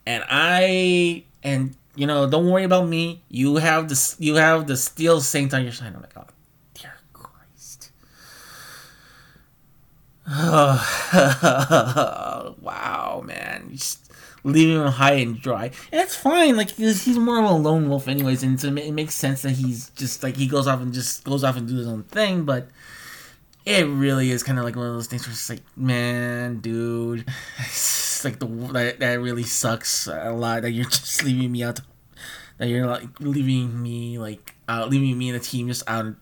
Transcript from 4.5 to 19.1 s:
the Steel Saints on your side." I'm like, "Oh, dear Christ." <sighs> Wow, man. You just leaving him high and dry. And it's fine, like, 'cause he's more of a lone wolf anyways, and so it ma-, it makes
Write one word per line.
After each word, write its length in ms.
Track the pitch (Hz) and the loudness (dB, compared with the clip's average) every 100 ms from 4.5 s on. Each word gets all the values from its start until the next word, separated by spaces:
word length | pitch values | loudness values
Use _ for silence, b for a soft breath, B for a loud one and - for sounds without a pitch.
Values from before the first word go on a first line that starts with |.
| 160 147 | 4 2
the 100 | 131 | -2
Steel 440 | - - 165 165 | -4 0 4 4
Saints 340 | 135 151 139 | 4 0 0
on 80 | 135 | 0
your 100 | 123 | -2
side." 200 | 117 117 | -6 -12
I'm 60 | - | -14
like, 160 | - - | -18 -20
"Oh, 100 | - _ _ _ _ | -20 _ _ _ _
dear 200 | - - - _ | -20 -20 -20 _
Christ." 800 | - - - - _ - - - _ B B B B B B B B B B B B B B B _ _ _ _ _ _ _ - | -20 -20 -20 -20 _ -20 -20 -20 _ B B B B B B B B B B B B B B B _ _ _ _ _ _ _ -8
<sighs> 2250 | 143 147 156 143 131 - - - - 139 131 165 127 131 160 117 139 131 - - - - - | -2 4 6 6 4 2 -4 2 4 6 4 4 2 4 4 4 2 0 -2 -8 -8 -10 -12
Wow, 640 | - - - - - - | -10 -8 -6 -4 -4 -6
man. 440 | - - - - - | -10 -10 -10 -10 -12
You 60 | 135 | -10
just 220 | - - _ B B B | -8 -8 _ B B B
leaving 380 | 139 151 160 160 | 2 6 6 6
him 60 | 143 | 2
high 300 | 123 139 139 | 4 4 4
and 220 | 117 113 | 2 -2
dry. 280 | 131 113 120 B B | -4 -4 -6 B B
And 80 | 320 | -2
it's 160 | 370 - | 0 0
fine, 400 | 277 339 320 226 | 2 6 6 4
like, 180 | 196 | 0
'cause 300 | - 220 202 | 0 2 2
he's 140 | 247 240 | 2 2
more 200 | 233 233 | 4 4
of 60 | |
a 80 | 214 | 4
lone 380 | 165 151 160 147 | 4 4 4 2
wolf 180 | 139 131 | 0 -2
anyways, 340 | 139 135 127 | -2 0 0
and 160 | 131 131 | 2 0
so 100 | 143 | 0
it 20 | |
ma-, 100 | 139 | -4
it 120 | 151 | -4
makes 220 | 151 151 | -6 -4